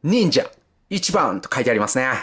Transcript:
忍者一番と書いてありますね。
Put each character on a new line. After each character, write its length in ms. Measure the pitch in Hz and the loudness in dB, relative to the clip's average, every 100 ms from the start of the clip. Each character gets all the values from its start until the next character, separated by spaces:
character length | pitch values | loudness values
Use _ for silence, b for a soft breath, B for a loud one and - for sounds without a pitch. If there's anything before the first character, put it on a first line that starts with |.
忍 300 | 147 240 185 | 2 2 4
者 120 | 139 - - _ _ _ | 2 -2 -12 _ _ _
一 220 | 196 - | -4 -2
番 280 | 190 139 - | 0 0 -2
と 80 | - | -4
書 60 | - | -2
い 40 | |
て 60 | 120 | 2
あ 20 | |
り 60 | 110 | 2
ま 80 | 104 | 0
す 120 | 131 | 0
ね。 120 | 131 120 | 0 -2